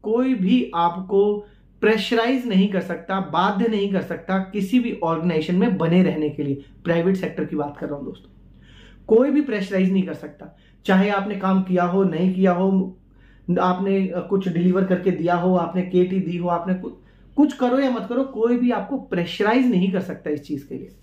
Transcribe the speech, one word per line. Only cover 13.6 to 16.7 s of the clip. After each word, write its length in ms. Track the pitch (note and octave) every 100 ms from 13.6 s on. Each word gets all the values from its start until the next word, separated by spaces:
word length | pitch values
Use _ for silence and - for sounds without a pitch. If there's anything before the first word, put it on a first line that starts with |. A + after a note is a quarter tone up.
आपने, 480 | F3+ F#3 G3 G3 F#3
अ, 180 | F3 -
कुछ 180 | G3 F#3+
deliver 360 | E3 F3+ F3+
करके 260 | F#3 F3+ G3+
दिया 240 | D#3 E3
हो, 220 | F3 F3+ F#3
आपने 260 | E3+ F#3
केटी 380 | F3+ F3+ F3+ F#3+
दी 160 | D#3+ F3
हो, 120 | F3
आपने 260 | E3+ F3+